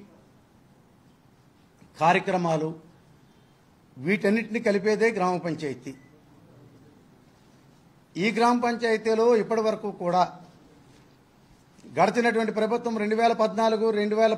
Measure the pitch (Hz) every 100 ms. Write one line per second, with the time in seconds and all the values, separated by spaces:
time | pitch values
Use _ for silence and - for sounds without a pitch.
0 | - - _ _ _ _ _ _ _ _
1 | _ _ _ _ _ _ _ _ - -
2 | 160 185 - 185 170 160 156 160 - -
3 | _ _ _ _ _ _ _ _ _ 127
4 | 143 208 202 220 214 226 226 202 208 208
5 | 226 196 180 180 170 160 151 120 139 131
6 | - - _ - - - - - - -
7 | _ _ _ _ _ - _ _ _ _
8 | _ 156 214 208 240 247 240 233 233 214
9 | 220 220 233 226 208 226 220 214 208 -
10 | 175 180 170 - - - - - - -
11 | - _ _ _ _ _ _ _ - 127
12 | 190 240 233 220 220 208 214 233 233 220
13 | 208 220 233 226 214 208 226 214 226 208
14 | 208 214 226